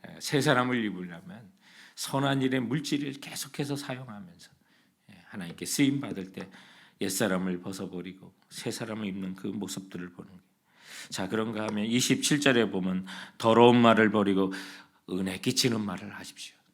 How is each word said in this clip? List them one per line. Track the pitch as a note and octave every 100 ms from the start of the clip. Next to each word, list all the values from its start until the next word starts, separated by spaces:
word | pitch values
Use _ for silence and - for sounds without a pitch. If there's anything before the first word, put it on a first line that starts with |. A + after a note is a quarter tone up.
| F2
에, | -
새 | - D3+
사람을 | D3 B2+ B2+ B2
입으려면 | G#2+ F2+ F2+ E2+ - A2 - _ - - -
선한 | - - C3+ C#3 C3+
일의 | C3 C3
물질을 | A2+ D3+ - D3 C#3+
계속해서 | C3+ - - - - C#3+ C#3
사용하면서, | - B2+ A#2+ G#2 F2+ E2+ - _ _ _ _ _ _
예, | - -
하나님께 | A2 F2 -
쓰임 | E2+ - C#3+ C#3
받을 | A#2 F#2+ F#2
때 | - F#2 - - - - _
옛사람을 | G2 - G#2+ F#2 F#2 F2+
벗어버리고 | G2 F#2+ F#2+ F2 F2+ F2+ G#2+ _ _
새 | - A#2+
사람을 | A2+ A2+ A2 G#2
입는 | F#2+ F#2+ F#2
그 | G#2
모습들을 | G#2 F#2 - F#2 F2+ F2+
보는 | - F2
거예요. | - _ _ _ _ - - -
자, | - F#2+
그런가 | A2 A2 G#2+ A2
하면 | G#2+
이십칠 | A2 A#2+ - C#3+ - D3
절에 | C#3+ A#2+ G#2+
보면 | F#2+ F#2 F#2 F#2 - - -
"더러운 | A#2 A2+ A#2+ A#2+
말을 | A#2 A2 A2
버리고 | G#2+ G2 G2 F#2+ F#2+ - - - _ -
은혜 | F#2 F#2+ F#2
끼치는 | B2+ B2 C3 A2+
말을 | G2+ F#2+ G#2 G2
하십시오." | F2+ - - - _